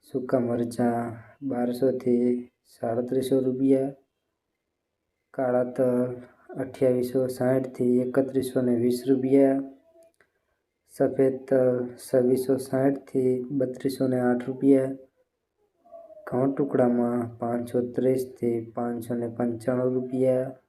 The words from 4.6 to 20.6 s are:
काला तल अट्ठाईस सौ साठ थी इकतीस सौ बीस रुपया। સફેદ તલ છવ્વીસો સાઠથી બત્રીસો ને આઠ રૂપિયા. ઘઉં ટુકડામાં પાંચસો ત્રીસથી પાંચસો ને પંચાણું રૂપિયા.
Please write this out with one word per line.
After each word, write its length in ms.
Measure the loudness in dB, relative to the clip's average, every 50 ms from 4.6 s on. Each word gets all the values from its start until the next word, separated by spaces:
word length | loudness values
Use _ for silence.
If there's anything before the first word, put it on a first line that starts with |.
| _ _ _ _ _ _ _ _ _ _ _ _ _ _ -6
काला 280 | -2 0 2 2 2 0 0 0 2
तल 380 | 2 2 4 2 0 -2 -4 -10 -14 -20 _ _ _ -14 -8 -8
अट्ठाईस 520 | -8 -8 -2 2 2 4 4 2 0 0
सौ 140 | 0 0 0 0 -2
साठ 300 | 0 2 2 2 2 0 -2 -4
थी 140 | 0 2 2 4 2
इकतीस 500 | 2 2 0 0 0 2 0 -2 -2 0
सौ 100 | -2 0
बीस 420 | 0 2 2 2 2 2 0 0 2 2
रुपया। 400 | 2 2 4 4 6 6 6 6 4 0 -4 -8 -14 _ _ _ _ -20 -20 _ _ _ _ _ _ _ _ _ _ _ _ _ _ _ _ _ -4
સફેદ 420 | -2 -2 -2 2 2 2 2 0 -2 -2
તલ 240 | 0 2 4 4 2 2 0 -4 -6 -10
છવ્વીસો 580 | -16 -8 0 0 2 4 4 2 2 2 0 -2
સાઠથી 760 | -2 -2 -4 -2 0 2 0 0 -2 -8 -4 -4 0 0 0 0 -2 -4 -4
બત્રીસો 540 | -2 -2 -2 -2 -4 -4 -4 -4 -2 0 -2
ને 120 | 0 0 2
આઠ 240 | 2 2 0 0 -2
રૂપિયા. 500 | -6 -6 2 4 6 6 6 4 0 -6 -10 -14 _ _ _ _ _ _ _ _ _ _ _ _ _ _ _ _ _ -20 -20 -20 -20 -20 -18 -12
ઘઉં 260 | -6 -2 0 0 0
ટુકડામાં 720 | 0 -2 -4 -2 2 2 2 2 2 0 0 0 -2 -4 -4 -6 -8 -8
પાંચસો 420 | -6 -4 -4 -4 -6 -2 -2 -2 -2 -2
ત્રીસથી 680 | -4 0 0 2 2 0 -2 -6 -8 -4 -2 -2 -2 -2 -6 -8 -8
પાંચસો 400 | -6 -6 -6 -6 -8 -6 -6 -6
ને 140 | -6 -4 -6
પંચાણું 680 | -4 -4 -2 -2 -2 -4 -2 -2 0 0 0 0 0
રૂપિયા. 580 | -2 -4 -4 -2 0 2 2 2 2 0 -4 -10 -16